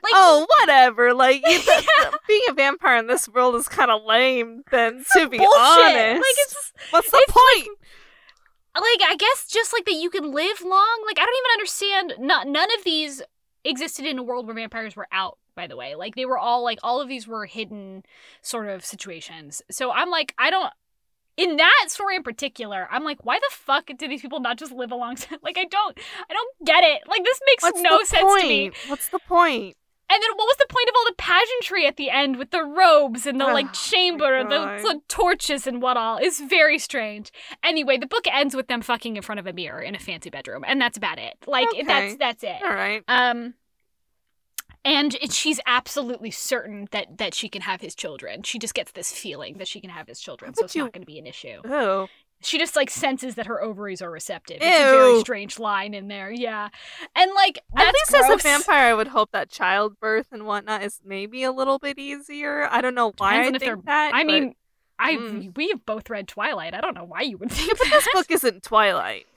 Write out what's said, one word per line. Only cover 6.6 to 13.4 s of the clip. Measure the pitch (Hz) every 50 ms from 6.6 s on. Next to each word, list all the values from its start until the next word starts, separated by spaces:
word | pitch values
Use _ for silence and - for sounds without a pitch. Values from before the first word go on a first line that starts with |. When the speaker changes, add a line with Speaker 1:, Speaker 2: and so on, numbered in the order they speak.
| 571 - _ _ - -
Speaker 2:
What's | - 339 339 -
the | - -
Speaker 1:
it's | 539 571 -
like, | 466 508 523 539 440 -
Speaker 2:
point? | 440 415 _ _ - - - - _ _ _ _ _ - _ _ _ _ _ _ _ _
Speaker 1:
like, | 330 370 453 480 - 403 320
I | 339 311
guess | - - 370 - - -
just, | - 415 466 - -
like, | 466 359
that | - 339
you | 311 320 349
can | - 392 294 302
live | 269 285 320 370 427 403
long. | 370 359 370 381 403 440 466 466 427 427
Like, | 427 -
I | 330
don't | 415 480
even | 539 508 508 466
understand. | 440 427 359 - - 392 403 392 381 381 339 - 208
No-, | 240 277 349 277 -
none | 277 285 294 339 403 466 440
of | 381
these | 370 320 311 311 302 277 269 - - _ _